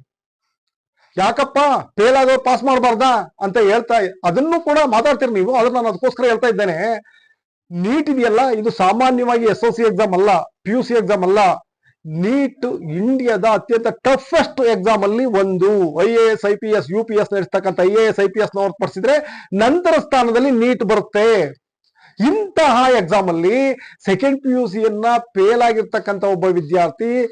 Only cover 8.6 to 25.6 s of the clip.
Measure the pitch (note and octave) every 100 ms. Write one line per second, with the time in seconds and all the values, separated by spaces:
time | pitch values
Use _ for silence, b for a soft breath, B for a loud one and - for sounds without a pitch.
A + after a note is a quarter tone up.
8.6 | A3 - F#3 A3+ C4 B3 A#3+ A#3 A3+ F3+
9.6 | A#3 A3 A3+ F#3 G#3 F3+ G3+ F3 - _
10.6 | F#3 B3 A#3 A#3 F#3+ G3+ F3+ G3+ F#3+ D#3
11.6 | - _ _ _ D#3 D#3+ G3 C#4 C4+ -
12.6 | B3 - D#3+ E3 A3+ C4 A#3+ G#3 A3 G3+
13.6 | - A3+ A#3 A3 B3+ C4 - E4 - -
14.6 | A#3 G3+ G3+ G#3+ G3 A3+ C4 G3 G3 F#3
15.6 | F#3+ G#3 E3+ D3+ G#3 A#3 A3+ G#3+ G3+ G#3
16.6 | A3 G#3+ C3+ G#3 A3+ G#3+ G#3 G3+ F3 F#3+
17.6 | F#3+ F3+ F#3 G#3+ A3 G3 G3 G#3+ G#3 G3
18.6 | G3 - F#3 F#3+ A3+ D4 D4 - - F#3+
19.6 | A#3 F4 F4 D#4+ D4+ C4+ A#3 A3+ C#4 A#3
20.6 | A#3+ B3 G#3 G#3+ - G3+ A3+ G#3+ C#3+ C#3
21.6 | _ _ b b b b B3 G#4+ G4+ -
22.6 | D4+ A#3+ C4 B3 E3 G3+ F#3 E3 F3+ B3
23.6 | C4+ - B B - F#3+ C#4 C4+ C4+ B3+
24.6 | A#3 G3+ A3 G#3 A3+ A#3+ A#3 F#3+ G3 A#3+